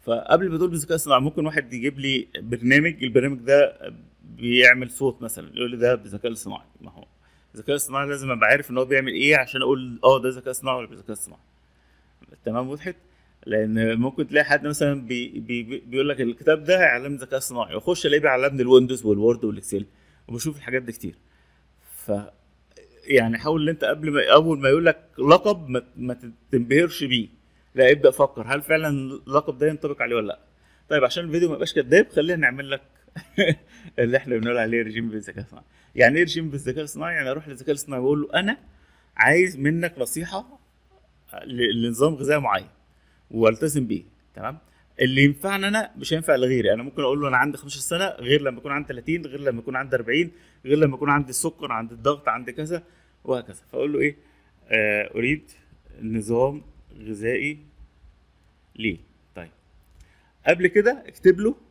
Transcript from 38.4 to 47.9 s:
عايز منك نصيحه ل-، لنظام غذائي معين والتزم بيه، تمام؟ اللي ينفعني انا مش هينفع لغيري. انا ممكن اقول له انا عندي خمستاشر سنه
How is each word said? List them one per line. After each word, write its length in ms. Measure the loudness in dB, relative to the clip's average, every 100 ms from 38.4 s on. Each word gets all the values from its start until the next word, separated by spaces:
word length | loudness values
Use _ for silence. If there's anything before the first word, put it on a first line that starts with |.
| -2 -6 -12 _ _ _ _ 2
عايز 420 | 4 6 2 0
منك 360 | -2 -2 -4 -6
نصيحه 600 | -8 -6 -8 -12 -12 -20 _ _ _ _ _ _ _ -18
ل-، 380 | -12 0 0 2
لنظام 340 | -2 2 0 0
غذائي 260 | 0 0
معين 260 | 0 -2 -4 _ _ _ _ _ _
والتزم 560 | 2 2 4 -2 -2 -2
بيه، 160 | -4 -8 _ _ -12
تمام؟ 220 | -12 -12 _ _ _ -2
اللي 220 | 0 4
ينفعني 440 | 4 2 -4 -4 -2
انا 240 | -2 -6 -10
مش 160 | -6
هينفع 220 | -4 0 2
لغيري. 380 | 2 2 2
انا 100 | 0
ممكن 180 | -2 -4
اقول 200 | -2 -2
له 60 | 0
انا 100 | 2
عندي 200 | 0 -4
خمستاشر 240 | -12 -10
سنه 240 | -6